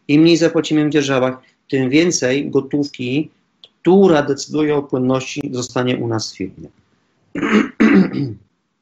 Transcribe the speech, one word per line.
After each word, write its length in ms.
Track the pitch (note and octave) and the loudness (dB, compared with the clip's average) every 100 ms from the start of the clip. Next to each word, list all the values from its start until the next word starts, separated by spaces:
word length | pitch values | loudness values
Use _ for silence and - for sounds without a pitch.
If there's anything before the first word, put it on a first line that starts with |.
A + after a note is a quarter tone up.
| - | 0
im 140 | D3+ | 4
mniej 140 | E3 D#3+ | 4 4
zapłacimy 520 | E3 E3 - D#3 D3+ | 2 0 0 0 2
w 20 | |
dzierżawach, 480 | D3+ C3+ C3+ B2+ B2+ _ _ _ | 0 0 0 -2 -4 _ _ _
tym 200 | C3+ C3 | -4 0
więcej 600 | D3 F3 D#3+ B2+ C#3 C#3 | 2 2 0 -2 -2 -2
gotówki, 800 | C3+ C3 D3 C#3+ - B2 C#3 D#3 _ _ _ - _ | -4 -2 -4 -4 -6 -4 -4 -6 _ _ _ -20 _
która 400 | E3+ F#3+ F#3+ D3+ | 2 4 6 4
decyduje 540 | C#3+ C#3 - D3 D3+ D3 | 2 -4 -6 -4 -2 -2
o 60 | |
płynności, 680 | C#3+ C3+ B2+ C3 - C#3+ C#3+ | -2 -4 -2 -2 -4 -10 -8
zostanie 440 | B2 B2 - B2 B2 | -8 -6 -4 -4 -4
u 120 | A#2 | -4
nas 240 | A2+ - | -6 -8
w 40 | - | -10
firmie. 320 | F#2 - D#2+ _ _ _ _ _ _ | -12 -12 -20 _ _ _ _ _ _
<clears throat> 1040 | - A3 G#3+ C4+ - A3 G3 - C3 C3 G2+ _ _ _ _ | -8 0 0 0 2 4 4 2 -2 -8 -10 _ _ _ _